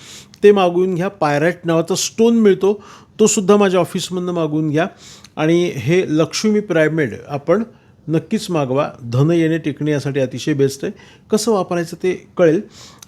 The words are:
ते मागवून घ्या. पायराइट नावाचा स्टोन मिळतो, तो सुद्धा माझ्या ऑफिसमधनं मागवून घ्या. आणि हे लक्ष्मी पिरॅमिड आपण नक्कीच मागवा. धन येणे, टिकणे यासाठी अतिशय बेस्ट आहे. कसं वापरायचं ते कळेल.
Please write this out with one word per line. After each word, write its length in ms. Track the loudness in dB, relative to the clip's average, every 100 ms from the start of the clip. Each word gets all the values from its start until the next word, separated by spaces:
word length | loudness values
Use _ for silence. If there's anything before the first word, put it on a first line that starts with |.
| -20 -20 -20 4
ते 80 | 4
मागवून 440 | 6 2 0 -2 -2
घ्या. 120 | -4
पायराइट 500 | -2 -2 2 0 -2 -2
नावाचा 300 | 0 0 -4
स्टोन 420 | -4 2 2 6
मिळतो, 460 | 4 4 0 -2 -8 -20 -20 0
तो 80 | 2
सुद्धा 300 | 2 2 4
माझ्या 220 | 4 2
ऑफिसमधनं 520 | 0 -4 -6 -6 -4
मागवून 380 | -4 -2 -2 -2
घ्या. 180 | -2 -2 -6 -20 -20 -16 -4
आणि 360 | 0 2 0 -2
हे 300 | 0 0 2
लक्ष्मी 520 | 0 -2 0 0 0
पिरॅमिड 540 | 0 0 2 0 -4 -6 -10
आपण 360 | -8 -2 -2 -2 -12 _ _ -4
नक्कीच 440 | -4 -2 -6 -4
मागवा. 380 | -4 -2 -2 -4 -8
धन 280 | -4 0 2
येणे, 260 | 2 0 -2
टिकणे 340 | -4 -4 -4
यासाठी 280 | -2 -2 -2
अतिशय 340 | -4 -4 -4
बेस्ट 320 | 0 0 -2 -10
आहे. 80 | -12 -20 -20 -4
कसं 200 | -2 0
वापरायचं 440 | -2 -2 -4 -6 -6
ते 240 | -4 -4 -8 2
कळेल. 240 | 2 2 -4 -16 -20 -20